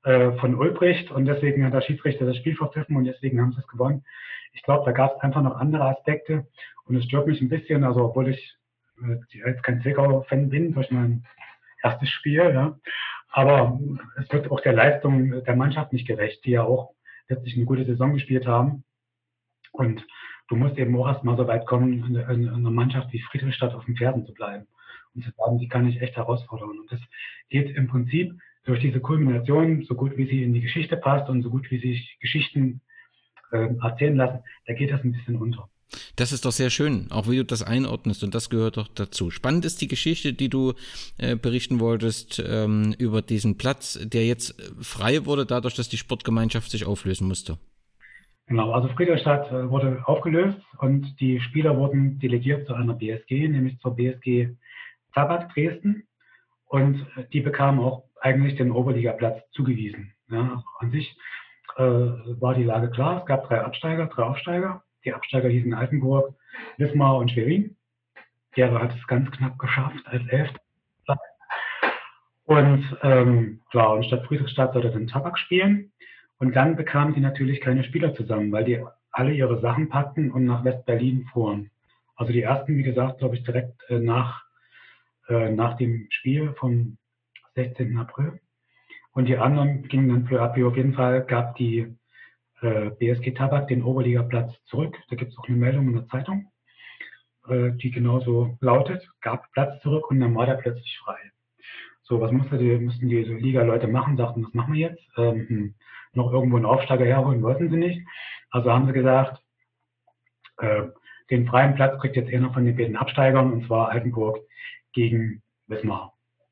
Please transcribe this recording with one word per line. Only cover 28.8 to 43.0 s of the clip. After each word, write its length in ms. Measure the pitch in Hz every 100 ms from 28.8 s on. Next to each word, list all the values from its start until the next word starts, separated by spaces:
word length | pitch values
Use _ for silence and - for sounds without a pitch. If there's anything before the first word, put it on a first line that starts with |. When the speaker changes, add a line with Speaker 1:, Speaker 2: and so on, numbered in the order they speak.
Speaker 1:
diese 200 | 135 123
Kulmination, 840 | 123 156 139 120 120 151 165 156
so 100 | -
gut 220 | 123 135 135
wie 100 | 131
sie 160 | 131
in 100 | 123
die 80 | 120
Geschichte 360 | 120 170 160 170
passt 340 | 139 139 139
und 120 | 127
so 80 | 120
gut 200 | 131 -
wie 80 | 123
sich 400 | 127 120 - -
Geschichten, 600 | 123 151 - 147 131 127 - - _ _ _ _ _
äh, 160 | 117 117 120
erzählen 360 | 117 - 147 135
lassen, 240 | 127 - - - -
da 80 |
geht 160 | 123 139
das 120 | 139
ein 100 | 123
bisschen 240 | 120 - 117
unter. 320 | 113 117 - _ _ - -
Speaker 2:
Das 160 | - 123
ist 140 | 139
doch 80 | 131
sehr 180 | - 127
schön, 380 | - 151 113 90
auch 180 | 107 107
wie 100 | 127
du 60 |
das 200 | 127 113
einordnest 580 | 98 123 135 117 113 101
und 100 | 101
das 160 | 113 -
gehört 280 | 113 110 110
doch 100 | 104
dazu. 460 | - 98 - 87
Spannend 320 | - 127 165
ist 160 | 160 -
die 80 | 139
Geschichte, 440 | 131 156 165 147
die 160 | 123 135
du, 260 | 131 131 123 - - - -
äh, 160 | 123
berichten 460 | 120 120 120 - 123
wolltest, 600 | 113 113 113 110 - - -
ähm, 480 | 110 107 107 107
über 240 | 107